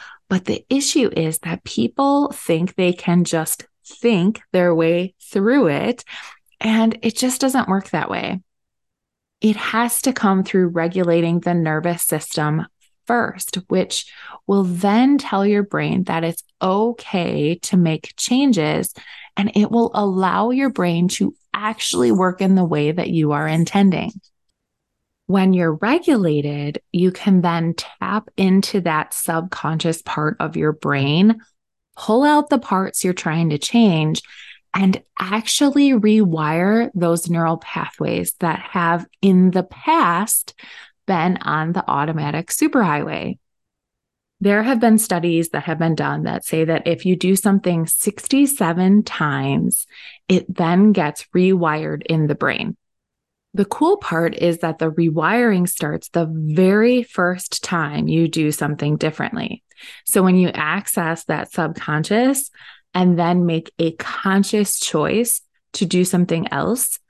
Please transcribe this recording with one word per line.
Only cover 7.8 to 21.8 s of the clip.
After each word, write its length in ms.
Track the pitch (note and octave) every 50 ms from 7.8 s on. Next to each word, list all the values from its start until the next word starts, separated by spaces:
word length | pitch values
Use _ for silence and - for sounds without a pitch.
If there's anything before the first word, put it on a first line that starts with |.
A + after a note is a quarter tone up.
| F#3+ -
that 200 | - D#3 - -
way. 300 | - F3+ - - - F#3 - _ _ _ _ _ _ _ _ _ _ _ _ _ _ _ _ _ _ _
It 160 | - G#3+ G#3
has 460 | - - - - A3+ A#3+ A#3+ - -
to 100 | - C4+
come 300 | B3 - - G3 F#3+ F#3+
through 260 | F#3+ - - F#3+ F#3 F3
regulating 720 | F3 E3+ E3 E3+ F3+ F#3 F3+ E3+ E3+ E3+ E3+ E3+ E3+ F3
the 140 | - F3 F3
nervous 480 | E3+ D#3+ D#3+ D#3 D#3 E3 F3 E3+ E3+
system 640 | - - E3 D3+ - - - E3 D3+ D3+ D3+ D#3+ - - _ _ _ _ _ _ _
first, 500 | - A#3 A#3+ - - - F#3 - - - F#3 - _
which 440 | - F#3 F#3 - - - - - - - - - - - _
will 180 | - G3+ G3 F#3+
then 540 | F3+ F3+ E3+ F#3+ G3+ G#3 A3+ B3+ C4+ C#4+ C4+
tell 280 | - - G#3+ G3 G3
your 160 | G3+ G#3 G#3
brain 420 | G3+ G3+ - D3+ D3+ D3+ - F#3 F#3
that 200 | - F3 E3 D#3+
it's 180 | E3 E3+ - - _ _ _
okay 960 | - F#3 F#3 G3+ A3 A#3+ A#3+ - - - - F#3 E3+ - - D3 D3 D3+ F3
to 200 | F3 - - -
make 380 | F3+ E3+ D#3+ D#3+ D#3 - - -
changes, 760 | - - - B3 B3+ C#4+ C#4 A3+ E3+ D3+ D3+ D3+ D#3 - - - - - - - - - - _
and 160 | - G3 G#3+ -
it 160 | G#3 G#3 -
will 200 | A3+ A#3 A#3 A#3 -
allow 560 | G#3+ G#3 G3 F#3 F#3 F#3+ F3+ - F#3+ G#3 A#3+
your 200 | B3+ C4 C#4 C4+
brain 380 | C4+ - F3+ F3 E3+ E3+ F3 F#3
to 260 | - - G3 - - _ _ _ -
actually 580 | G#3 G#3 G#3+ A3+ -